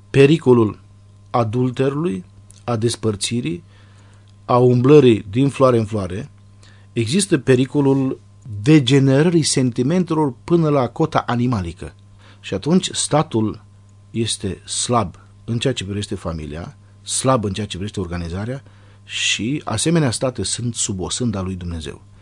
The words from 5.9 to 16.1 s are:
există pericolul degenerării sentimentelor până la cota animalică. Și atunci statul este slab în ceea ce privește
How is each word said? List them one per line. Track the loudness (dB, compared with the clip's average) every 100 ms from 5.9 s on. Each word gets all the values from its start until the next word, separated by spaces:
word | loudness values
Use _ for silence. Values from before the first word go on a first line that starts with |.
| -4 -6 -8 -12 -18 -20 -20 -20 -20 -10
există | -6 -2 -2 0 0
pericolul | 2 2 2 0 2 2 0 -6 -12 -20 -14 -4
degenerării | 4 4 6 4 4 4 4 2
sentimentelor | 2 0 0 0 0 0 0 0 -2 -4
până | 0 2 2
la | 2 0
cota | -2 -2 -2 -2
animalică. | -2 0 -2 -6 -10 -16 -18 -20 -20 -20 -20
Și | -8
atunci | -6 0 0 0
statul | -4 -2 0 0 -2 -2 -6 -16 -20 -20 -20 -12
este | -6 -6 -6 -8 -10
slab | -8 -8 -2 -2 -2 -8 -20 -18
în | -8 -4
ceea | -2
ce | -4
privește | -6 -8 -8